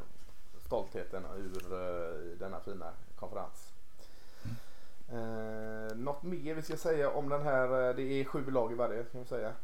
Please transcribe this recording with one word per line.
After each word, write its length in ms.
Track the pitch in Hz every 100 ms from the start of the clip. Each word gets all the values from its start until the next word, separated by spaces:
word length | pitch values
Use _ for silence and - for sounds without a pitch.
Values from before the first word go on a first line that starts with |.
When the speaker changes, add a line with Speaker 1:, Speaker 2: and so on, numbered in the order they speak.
| - - - - - - -
Speaker 1:
stoltheten 560 | 123 139 101 87 95 90 95
ur, 360 | 95 92 -
eh, 680 | 92 90 87 82 80 85 85
denna 220 | 95 92
fina 260 | 95 95 82 - - -
konferens. 540 | - 101 87 - - - - - - - - -
Speaker 2:
Mm. 120 | 113 117 - - - - -
Speaker 1:
Eh, 840 | 120 113 110 110 110 110 110 110 110
något 260 | 135 143
mer 320 | 175 175 147
vi 80 | 160
ska 140 | 151 156
säga 340 | 170 160 139
om 180 | 147 139
den 140 | 143
här, 460 | 147 131 127 131 127
eh, 80 | 131
det 60 |
är 220 | 135 139
sju 260 | 135 156 131
lag 220 | 131 113
i 20 |
varje, 300 | 117 117 107
kan 160 | - 127
vi 60 | 123
säga. 260 | 123 110 -